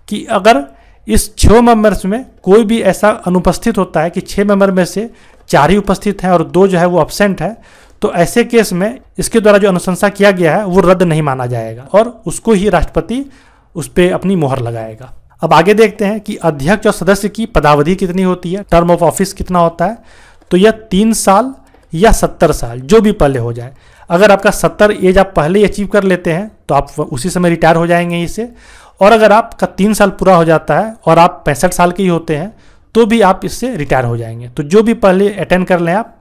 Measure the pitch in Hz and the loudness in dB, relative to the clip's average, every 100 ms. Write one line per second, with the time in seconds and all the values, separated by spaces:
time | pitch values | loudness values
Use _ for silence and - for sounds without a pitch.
0 | - 214 - 214 190 254 285 - _ _ | -12 -12 -4 0 2 2 0 -14 _ _
1 | - 220 - - - 220 240 226 214 190 | -2 -2 -2 0 4 6 4 4 2 0
2 | 185 220 262 _ - 202 220 226 190 170 | -4 -6 -8 _ 2 2 4 0 0 0
3 | 208 - - 180 175 175 233 220 185 165 | 0 0 -2 0 0 -2 -2 -2 -2 -2
4 | 165 180 - - 202 202 196 185 180 - | -4 -6 -6 -4 0 2 2 2 -2 -4
5 | 226 - _ _ - 165 147 202 202 185 | -10 -12 _ _ -2 0 2 2 0 -4
6 | 202 196 185 175 151 175 196 180 180 175 | -4 -4 -2 0 0 0 2 2 0 0
7 | 151 - 208 190 165 233 _ _ _ _ | -2 -2 -2 -2 -6 -10 _ _ _ _
8 | 202 190 170 - 233 233 202 175 202 254 | -4 -2 0 0 0 0 0 -2 -4 -6
9 | _ - - 233 208 202 202 180 190 180 | _ -10 -4 0 4 4 2 0 -2 -2
10 | 208 196 202 185 165 165 208 180 175 185 | -2 2 0 2 0 0 0 0 2 2
11 | 175 156 151 131 123 123 113 113 135 190 | 0 0 -2 -4 -6 -6 -8 -12 -2 0
12 | 233 240 175 - - 208 202 175 - - | 0 -4 -10 -6 -2 0 2 0 0 -2
13 | 160 233 277 - _ _ _ - 139 - | -6 -8 -8 -16 _ _ _ -14 -6 0
14 | 180 180 180 190 143 131 117 117 110 110 | 0 0 -2 -2 -2 -4 -6 -8 -12 -16
15 | 127 - _ _ 160 156 170 214 220 185 | -20 -20 _ _ 0 2 4 4 2 0
16 | 196 214 - - 170 147 139 214 214 208 | -4 -4 -8 -6 -4 -2 -2 0 0 -2
17 | 175 196 208 208 226 - 147 147 147 190 | 0 0 -2 -6 -4 0 2 2 2 -2
18 | 190 180 185 180 180 190 202 170 170 170 | -2 -2 -2 -4 -6 -10 -2 0 2 2
19 | 170 - 190 - - 180 170 165 175 233 | 0 0 -4 -6 -4 0 0 0 -4 -6
20 | - - - _ _ 180 202 220 - 180 | -14 -20 -20 _ _ 2 2 0 -4 0
21 | 220 220 - 196 254 269 _ _ _ 160 | 0 0 2 2 0 -6 _ _ _ 0
22 | 214 175 165 - 165 147 123 123 131 220 | 4 4 0 0 0 0 -6 -10 2 2
23 | 214 208 147 135 117 117 120 143 _ _ | 4 2 0 0 -4 -8 -12 -20 _ _
24 | - 175 208 196 208 - 165 - 208 214 | -4 2 4 4 2 -2 -2 2 0 2
25 | 185 190 190 175 147 196 196 202 202 208 | 0 0 0 -2 -2 0 0 -2 -4 -2
26 | 190 180 180 160 214 - - 139 143 - | 0 -2 -2 -6 -8 -14 -4 -2 -2 -6
27 | 151 143 185 175 175 170 160 165 170 175 | -8 -6 -6 -2 0 2 2 2 2 0
28 | 175 170 170 - 233 - - - - _ | -2 -4 -6 -8 -10 -14 -20 -20 -20 _
29 | 190 226 214 208 226 - 185 - 196 202 | 4 6 6 4 0 -4 -6 -2 -2 2
30 | 202 196 185 180 165 160 - 151 220 220 | 0 0 2 4 4 0 0 -2 -2 -6
31 | - 160 175 - - 139 180 - 175 180 | 0 4 4 0 -4 -2 -2 0 0 0
32 | 190 165 165 151 185 - _ _ _ 220 | -2 -2 -4 -6 -8 -14 _ _ _ 0
33 | 226 233 190 190 190 - 247 220 143 135 | 2 2 2 0 -4 -8 -8 -6 -2 -2
34 | 120 117 113 117 120 - 147 196 226 233 | -2 -4 -8 -14 -12 -10 0 2 2 2
35 | 202 185 202 202 156 180 185 180 170 185 | 2 2 0 -2 -2 -2 0 0 0 -2
36 | 233 _ | -4 _